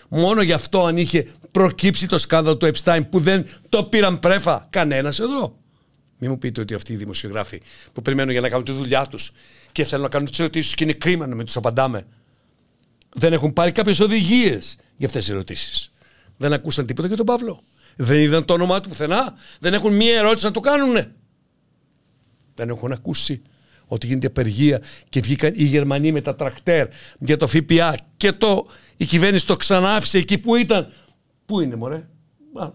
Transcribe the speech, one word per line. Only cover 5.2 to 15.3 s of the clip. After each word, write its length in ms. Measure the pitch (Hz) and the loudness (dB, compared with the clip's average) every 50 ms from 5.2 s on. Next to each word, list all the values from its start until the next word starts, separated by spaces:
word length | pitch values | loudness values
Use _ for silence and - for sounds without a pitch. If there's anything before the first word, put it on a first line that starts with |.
| 220 254 285 277 208 117 - _ _ _ _ _ _ _ _ _ _ _ _ | -4 -4 -2 -2 -4 -4 -6 _ _ _ _ _ _ _ _ _ _ _ _
Μη 100 | - 123 | -8 -6
μου 100 | 131 135 | -6 -6
πείτε 240 | 131 135 127 107 117 | -6 -6 -8 -6 -8
ότι 120 | 107 101 113 | -8 -8 -8
αυτοί 200 | 101 - - 117 | -10 -10 -10 -10
οι 20 | |
δημοσιογράφοι 680 | 104 104 101 92 - - 104 101 110 95 - 104 82 - - - - - _ _ | -10 -10 -8 -8 -8 -8 -8 -8 -8 -8 -8 -12 -18 -20 -20 -20 -20 -20 _ _
που 80 | 127 | -8
περιμένουν 300 | 113 139 135 139 135 131 | -4 -2 -2 0 0 0
για 100 | 127 123 | 0 -2
να 80 | 123 127 | -2 -2
κάνουν 160 | 123 127 117 | -2 -4 -4
τη 60 | 131 | -4
δουλειά 340 | 135 135 139 120 131 131 139 | -6 -6 -4 -2 0 -2 -2
τους 260 | 139 127 107 - - - _ _ _ _ _ _ _ | -2 -6 -8 -10 -10 -12 _ _ _ _ _ _ _
και 120 | - - 143 | -6 -4 -4
θέλουν 200 | - 151 135 143 | -2 -4 -4 -4
να 60 | 131 | -2
κάνουν 200 | - 143 143 135 | -4 -4 -4 -4
τις 100 | - - | -4 -4
ερωτήσεις 340 | 165 156 - 165 147 - - | -4 -4 -4 -4 -4 -4 -2
και 100 | - 160 | -2 -2
είναι 100 | 156 147 | -2 -2
κρίμα 340 | - - 170 180 170 151 | -2 -2 -2 -2 -2 -2
να 80 | 131 120 | -6 -8
μην 100 | 113 117 | -8 -6
τους 100 | 104 - | -6 -4
απαντάμε, 500 | 123 113 120 113 131 131 131 120 101 - - _ _ _ _ _ _ _ _ _ _ _ _ _ _ _ _ _ _ _ _ - | -4 -2 -2 0 0 0 0 -2 -6 -10 -14 _ _ _ _ _ _ _ _ _ _ _ _ _ _ _ _ _ _ _ _ -4
δεν 200 | 117 131 165 165 | 0 0 2 2
έχουν 200 | 151 143 151 120 | 2 0 0 0
πάρει 180 | 175 170 175 | 0 0 0
κάποιες 280 | 170 226 208 208 190 - | 0 0 0 2 2 2
οδηγίες 760 | 214 208 220 220 180 170 233 254 233 180 123 98 - - - - _ _ _ | 2 2 2 2 2 4 4 4 4 2 0 -2 -6 -10 -14 -16 _ _ _
για 100 | - 135 | -6 -6
αυτές 180 | 135 - 123 92 | -4 -4 -4 -4
τις 80 | 104 | -4